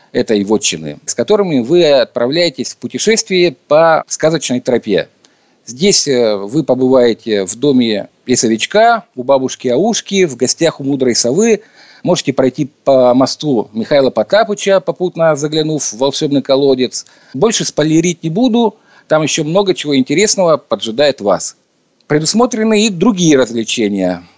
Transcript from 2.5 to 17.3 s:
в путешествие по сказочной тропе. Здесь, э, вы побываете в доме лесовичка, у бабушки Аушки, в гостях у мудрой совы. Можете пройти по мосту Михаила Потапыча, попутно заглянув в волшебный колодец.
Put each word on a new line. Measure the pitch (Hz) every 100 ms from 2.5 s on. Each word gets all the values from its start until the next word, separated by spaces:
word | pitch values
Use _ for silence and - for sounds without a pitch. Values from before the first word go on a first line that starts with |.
| 135 120
в | -
путешествие | 120 123 - 220 - 185 175 139 _
по | 151 165 156 -
сказочной | - 156 160 - 127
тропе. | 127 120 - 90 - _ _ _ _ _ -
Здесь, | 123 190 - -
э, | 127 117 104
вы | 101 143
побываете | 143 127 131 131 120 107 - 104 95
в | 117
доме | 143 131 117 104 - _ -
лесовичка, | 123 113 110 - 208 226 233 - -
у |
бабушки | 123 139 131 - 131
Аушки, | 120 208 214 - 196 180
в | 120
гостях | - - 160 -
у |
мудрой | 139 139 127 113
совы. | - 151 226 214 - _ - -
Можете | - 180 -
пройти | 131 131 - 143 -
по | - 131 127
мосту | 123 131 - 151 123 -
Михаила | 107 110 147 131
Потапыча, | 113 107 202 208 202 196 196
попутно | 185 - 185 165 165 147
заглянув | 151 156 156 151
в | - 107
волшебный | 139 135 151 143
колодец. | 131 135 139 131 120 - - _ _